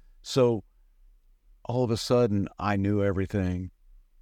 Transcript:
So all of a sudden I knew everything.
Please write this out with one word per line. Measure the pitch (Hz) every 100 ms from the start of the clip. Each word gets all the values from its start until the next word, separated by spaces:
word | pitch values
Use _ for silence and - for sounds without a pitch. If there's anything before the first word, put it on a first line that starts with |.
| - -
So | - 135 120 110 - _ _ _ - _ _ _ _ _ -
all | 123
of | 120
a | 113
sudden | - 123 120 101 107 -
I | 101 101
knew | 101 104
everything. | 101 95 95 104 90 90 92 - - - _ _